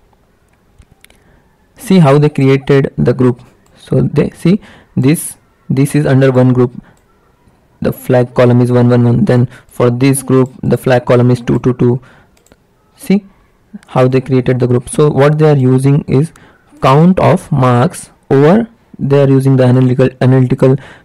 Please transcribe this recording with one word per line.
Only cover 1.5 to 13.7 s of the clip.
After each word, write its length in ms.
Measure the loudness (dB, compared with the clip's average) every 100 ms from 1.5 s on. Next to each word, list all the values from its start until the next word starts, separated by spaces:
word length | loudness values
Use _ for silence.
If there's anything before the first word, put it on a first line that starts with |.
| _ _ _
see 240 | 0 2
how 180 | 4 2
they 100 | 0
created 640 | 0 0 0 0 0 0 -2
the 160 | -4
group. 260 | 0 -2 -2 -10 _ _ _
So 260 | -6 -4
they 280 | -2 -2 -4
see 300 | -2 -2 -2 -4 -20 _ -4
this, 400 | -2 -2 -6 -18 _ _ -6
this 240 | -4 -2
is 120 | -2 0
under 260 | 0 2
one 200 | 2 0
group, 200 | 0 -2 -4 -20 _ _ _ _ _ _ _ _ _
the 100 | -8
flag 400 | -8 -4 -2 -2
column 260 | 0 0 2
is 100 | 0
one 180 | 0 0
one 140 | 2
one. 220 | 0 0
Then 240 | 0 0 -2 -6 _
for 240 | -4 -2
this 320 | 0 -2 -2
group, 300 | -2 -2 -2 -6
the 140 | -6 -4
flag 280 | -2 -2
column 280 | 0 0 0
is 80 | -2
two 180 | -4 -4
two 160 | -4
two. 260 | -2 -2 -4 -8 _ _ _ _ _ _ _ _
See 300 | _ -4 -4 -4 _ _ _ _